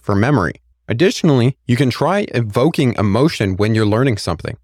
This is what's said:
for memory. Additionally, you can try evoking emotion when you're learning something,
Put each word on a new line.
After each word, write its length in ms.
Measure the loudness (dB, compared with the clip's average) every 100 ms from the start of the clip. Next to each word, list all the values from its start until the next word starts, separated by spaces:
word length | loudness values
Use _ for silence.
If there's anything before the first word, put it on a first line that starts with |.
for 140 | -2
memory. 480 | 0 2 2 0 -4 _ _ -8
Additionally, 680 | 0 0 2 2 2 2 -2 -2
you 100 | 0
can 140 | 0
try 360 | 0 0 0 -2
evoking 600 | -4 -2 0 0 2 0
emotion 600 | 0 0 2 0 0 -2 0
when 180 | 0
you're 120 | 0 2
learning 300 | 2 0 -2
something, 400 | -4 -6 -8 -12